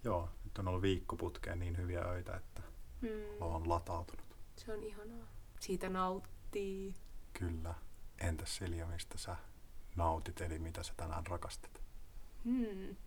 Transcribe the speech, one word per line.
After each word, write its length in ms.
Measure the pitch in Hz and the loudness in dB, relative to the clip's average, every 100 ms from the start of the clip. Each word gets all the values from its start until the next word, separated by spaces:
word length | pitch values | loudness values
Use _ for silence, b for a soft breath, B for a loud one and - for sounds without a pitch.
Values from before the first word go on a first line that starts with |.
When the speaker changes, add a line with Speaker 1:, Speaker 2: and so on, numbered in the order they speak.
Speaker 1:
Joo, 260 | 120 90 87 - | 4 4 2 -4
nyt 140 | - - | -4 0
on 100 | 92 | 4
ollut 140 | 92 | 8
viikko 340 | 98 92 - - | 8 8 4 0
putkeen 440 | 90 - - 90 | 0 0 -2 0
niin 180 | 87 85 | 2 2
hyviä 240 | 87 87 | 2 2
öitä, 340 | 87 87 87 92 | 4 2 0 -4
että 260 | - - - - - - | -4 -6 -6 -8 -8 -2
Speaker 2:
Hmm. 80 | 226 214 214 - | -2 0 -4 -2
Speaker 1:
oon 280 | 85 82 82 | 0 2 4
latautunut. 560 | 85 - 85 92 - - - - - | 4 4 -2 0 -6 -8 -8 -10 -8
Speaker 2:
Se 180 | - | -4
on 100 | 208 | -2
ihanaa. 440 | 214 208 214 233 226 - - - | -2 -6 -6 -8 -8 -10 -10 -6
Siitä 300 | - 185 190 | 0 0 2
nauttii. 1040 | 185 185 185 - - - 202 196 190 196 190 - - - | 4 4 2 -4 -8 -4 -2 0 -2 -4 -4 -6 -8 -8
Speaker 1:
Kyllä. 400 | - 87 82 80 80 - - - - | -2 -2 0 -2 -2 -6 -6 -8 0
Entäs 340 | 87 78 - - | 2 2 0 -2
Silja, 300 | 95 82 82 | 0 0 0
mistä 320 | 85 - - | -2 -2 -4
sä 180 | - 82 - - - - - 87 | -2 -4 -4 -12 -8 -6 -2 4
nautit, 460 | 82 82 - - | 6 4 0 0
eli 180 | 82 80 | 0 0
mitä 240 | 82 80 | -2 -2
sä 100 | 80 - | -2 -2
tänään 300 | 82 80 85 | 0 0 0
rakastat? 540 | 87 - - - - - - - - - - 233 | 0 -2 -4 -8 -6 -6 -4 -6 -6 -6 -2 2
Speaker 2:
Hmm. 500 | 254 226 190 190 190 | 4 4 0 -4 -6